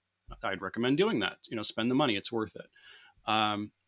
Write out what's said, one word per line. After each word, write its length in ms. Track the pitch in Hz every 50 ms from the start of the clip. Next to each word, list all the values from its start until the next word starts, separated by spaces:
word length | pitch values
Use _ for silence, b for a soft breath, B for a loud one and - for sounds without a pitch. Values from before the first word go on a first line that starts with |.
| _ _ _ _ _ - - -
I'd 200 | - 101 95 92
recommend 340 | 95 92 - 113 120 127 143
doing 240 | 156 196 226 196 113
that. 180 | 95 87 - - - -
You 80 | 127
know, 60 | 107
spend 280 | 107 - - 113 110 123
the 40 | 127
money, 220 | 143 151 127 101
it's 160 | 98 - -
worth 240 | 120 110 107 95 -
it. 100 | - - - b b b b b b b b b b - 110
Um, 420 | 107 110 107 107 107 104 104 104 _ _ _